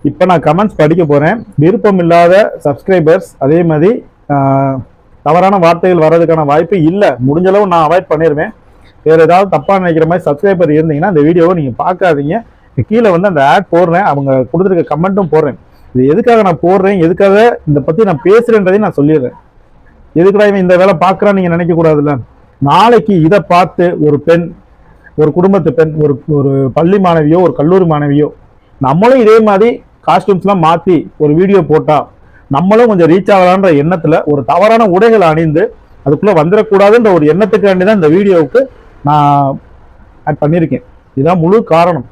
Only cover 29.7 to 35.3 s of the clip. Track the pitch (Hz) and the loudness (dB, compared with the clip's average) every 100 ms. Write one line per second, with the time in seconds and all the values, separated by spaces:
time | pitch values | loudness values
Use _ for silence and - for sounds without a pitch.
29.7 | 254 _ _ - 180 185 185 190 170 156 | -2 _ _ -2 -2 0 -2 -2 0 0
30.7 | 170 185 165 - - 151 151 190 196 147 | 0 0 -2 -4 -4 0 0 2 0 2
31.7 | 151 143 151 113 _ - - _ 139 185 | -2 0 -2 -4 _ -20 -20 _ -4 0
32.7 | 220 233 196 160 180 196 196 180 185 196 | 2 2 2 2 2 2 2 2 2 2
33.7 | 143 151 180 160 165 - 147 123 165 214 | 0 0 -2 -2 -2 -2 -4 -2 0 2
34.7 | 226 220 180 226 220 170 | 2 0 2 2 2 2